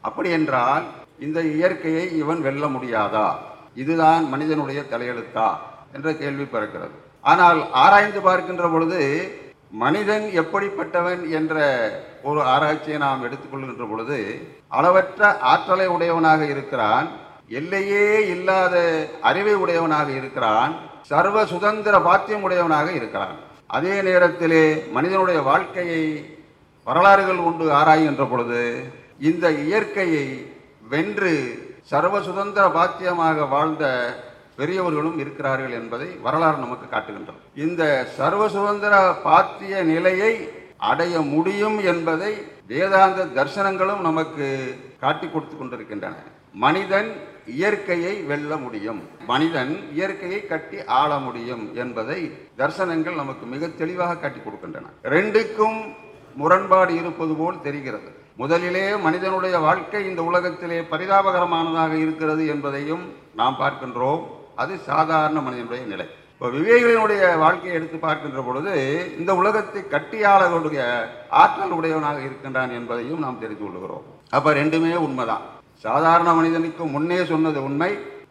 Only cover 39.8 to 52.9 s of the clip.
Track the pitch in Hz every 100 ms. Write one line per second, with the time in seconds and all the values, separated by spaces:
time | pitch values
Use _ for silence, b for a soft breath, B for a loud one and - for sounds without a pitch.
39.8 | 170 160 185 185 214 226 - - - -
40.8 | 104 135 175 170 143 151 170 202 208 214
41.8 | 190 170 165 160 202 214 - - - 127
42.8 | 190 190 190 185 180 123 139 202 196 190
43.8 | 190 202 170 160 160 156 139 135 127 -
44.8 | - - 131 156 180 156 151 - 127 120
45.8 | 107 104 95 90 - - _ 95 131 170
46.8 | 190 196 220 214 - - - 139 196 208
47.8 | 196 175 170 202 151 143 147 156 127 110
48.8 | 107 107 85 - - 127 160 160 127 254
49.8 | - 147 190 190 175 202 202 160 - 196
50.8 | - 123 151 143 131 120 117 123 107 117
51.8 | 123 117 110 180 165 - - - 143 156
52.8 | 185